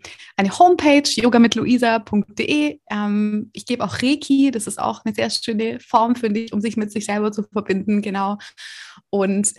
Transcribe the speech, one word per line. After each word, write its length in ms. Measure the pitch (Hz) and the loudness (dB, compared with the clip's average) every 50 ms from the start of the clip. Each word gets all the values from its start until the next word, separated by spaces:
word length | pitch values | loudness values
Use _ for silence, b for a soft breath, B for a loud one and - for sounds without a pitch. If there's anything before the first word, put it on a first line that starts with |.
| B B B B B B B | B B B B B B B
eine 220 | - 196 196 - - | -2 -2 0 4 6
Homepage, 500 | 349 359 359 - 294 302 285 285 285 - - | 6 6 6 6 4 4 4 4 4 2 -2
yoga 240 | 214 226 247 240 233 | 0 2 4 6 6
mit 160 | 233 220 - | 6 6 4
luisa 440 | 220 - 220 247 240 247 226 226 226 | 0 0 2 2 2 2 2 0 0
punkt 400 | 220 - 208 208 - _ 202 - | -2 -2 -2 -2 -2 _ -4 -6
de. 420 | - - 294 294 294 294 294 - _ - | -2 -2 0 0 0 -2 -4 -8 _ -8
Ähm, 580 | 214 208 208 208 208 208 208 208 214 214 - - - | -6 -4 -2 -2 0 0 0 -2 -2 -4 -6 -8 -14
ich 100 | 208 - | -12 -6
gebe 180 | - 240 247 | -6 -4 -4
auch 200 | - - - - | -4 -6 -4 -2
Reiki. 480 | 247 262 302 294 - - 277 269 277 277 | 0 0 0 0 0 0 2 4 2 2
Das 160 | 233 214 - | 0 -2 -6
ist 120 | - - - | -8 -8 -4
auch 280 | - 226 220 - - | -4 -4 -4 -4 -6
eine 80 | 220 214 | -6 -4
sehr 160 | 226 226 226 | -4 -4 -2
schöne 500 | - - - 233 220 208 226 226 240 247 | -4 -4 -4 -4 -4 -2 -2 -4 -6 -8
Form, 360 | - - 247 220 226 233 240 | -6 0 0 2 2 2 0
finde 240 | 240 226 214 208 226 | 0 -2 -2 -2 -2
ich, 120 | 226 220 | -4 -4
um 80 | - 208 | -6 -4
sich 160 | 208 233 220 | -4 -4 -4
mit 160 | 220 208 208 | -4 -6 -6
sich 140 | - 214 202 | -6 -8 -6
selber 260 | - 208 208 208 214 | -4 -2 -2 -2 -2
zu 120 | 208 214 202 | -4 -6 -8
verbinden. 580 | - - 208 208 - 190 190 190 208 208 202 | -6 -6 -6 -2 -2 -2 -2 0 0 -2 -2
Genau. 340 | 202 208 190 196 196 196 208 208 B B B B B B B B B B B B B - | -2 -4 -4 -4 -4 -4 -6 -8 B B B B B B B B B B B B B -4
Und, 460 | 202 202 190 196 190 202 202 - - | -2 0 0 0 0 0 -2 -4 -4